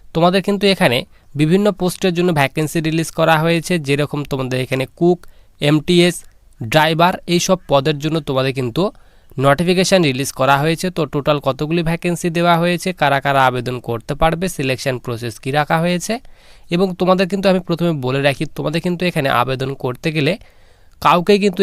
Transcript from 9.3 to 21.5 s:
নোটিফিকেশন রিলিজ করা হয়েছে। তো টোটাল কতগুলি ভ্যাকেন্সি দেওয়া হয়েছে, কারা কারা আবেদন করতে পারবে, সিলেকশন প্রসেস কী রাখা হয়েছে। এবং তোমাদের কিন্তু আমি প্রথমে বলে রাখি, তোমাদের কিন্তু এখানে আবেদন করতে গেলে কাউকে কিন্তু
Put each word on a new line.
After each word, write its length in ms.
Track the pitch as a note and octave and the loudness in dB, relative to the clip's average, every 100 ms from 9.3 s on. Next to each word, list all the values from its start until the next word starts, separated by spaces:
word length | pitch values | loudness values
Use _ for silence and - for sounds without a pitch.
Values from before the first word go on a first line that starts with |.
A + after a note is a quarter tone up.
| - | 0
নোটিফিকেশন 560 | C#3 C#3+ F3 F3+ F#3 F#3+ D#3 | 2 4 2 2 2 4 2
রিলিজ 220 | B2+ C3+ - | 0 -4 0
করা 160 | C3+ C#3 | 2 4
হয়েছে। 240 | D#3 E3 F#3 F3+ | 2 -2 -4 -4
তো 60 | D3 | -4
টোটাল 240 | D3 C#3 D3 C#3 | -2 0 0 -2
কতগুলি 360 | C3+ D3+ E3+ D#3+ | -4 -2 -2 -2
ভ্যাকেন্সি 380 | E3 F3+ E3+ F3+ E3 | -4 -4 -4 -4 0
দেওয়া 180 | F3 E3+ | 2 2
হয়েছে, 260 | F3 F3 F#3 F3+ | 2 -2 -4 -2
কারা 180 | D3 C#3 | 0 2
কারা 160 | C#3 C#3 C3 | 2 2 2
আবেদন 280 | B2 B2 B2 - | 2 -4 -6 -6
করতে 240 | A#2 - D3 | -8 -6 0
পারবে, 260 | E3 E3 F#3 - | 0 0 -6 -4
সিলেকশন 380 | C3 C3 C#3 B2 | -4 -2 -4 -6
প্রসেস 300 | - A#2 A#2 - | -6 -8 -8 -8
কী 80 | C3+ C#3+ | -4 -2
রাখা 180 | D3 E3 | 0 0
হয়েছে। 300 | F3 F3 - A3+ - - - - - | 0 -2 -4 -8 -8 -20 -20 -20 -6
এবং 120 | F3 F#3+ F3+ | -2 -2 0
তোমাদের 260 | F3+ F#3 F#3+ | 0 2 0
কিন্তু 140 | G3 G3 | 0 2
আমি 80 | F#3 F3+ | 0 0
প্রথমে 240 | E3 E3+ D#3 | -2 0 0
বলে 160 | B2+ C3+ C#3 | -2 0 0
রাখি, 180 | C3+ - - | 0 -6 -6
তোমাদের 240 | D3 D#3+ F3+ | -6 -4 -4
কিন্তু 160 | F3 F3+ | -2 -2
এখানে 180 | E3 C3+ A#2+ | -2 0 0
আবেদন 280 | B2+ C3 C3 C#3 | 0 -2 -6 -6
করতে 240 | C3 B2 E3 D#3 | -6 -4 -4 -2
গেলে 180 | C#3+ A3 - - - _ - - D3 | -2 -2 -10 -20 -20 _ -20 -2 2
কাউকে 280 | E3+ E3+ G3+ | 2 4 2
কিন্তু 160 | G3+ | 2